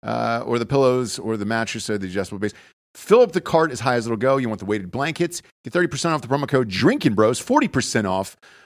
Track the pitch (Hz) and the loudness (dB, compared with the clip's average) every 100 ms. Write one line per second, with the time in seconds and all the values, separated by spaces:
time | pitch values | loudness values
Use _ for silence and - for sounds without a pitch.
0 | 120 117 117 117 120 120 117 139 131 127 | -6 -4 -2 -4 -2 -4 0 2 4 2
1 | 120 - 107 110 101 113 113 113 - 104 | -2 -6 -6 -4 -2 -2 -4 -6 -6 -6
2 | 95 92 92 101 104 - _ _ _ - | -4 -6 -6 -6 -8 -8 _ _ _ -20
3 | - 220 240 180 - 165 160 120 123 120 | 2 4 6 2 0 0 0 -2 -2 -2
4 | 113 113 127 135 120 104 95 107 92 117 | -2 -2 0 0 -2 -6 -4 -4 -4 -6
5 | 143 156 170 - _ _ - 170 175 139 | -6 -2 -4 -4 _ _ -6 0 0 0
6 | 170 156 113 139 143 131 120 95 123 277 | -2 -2 -2 -2 2 2 2 2 2 4
7 | 151 101 110 123 - 285 269 135 - 120 | 4 6 4 4 2 2 4 -2 0 -2
8 | 101 92 98 - _ - | 0 -2 -4 -10 _ -20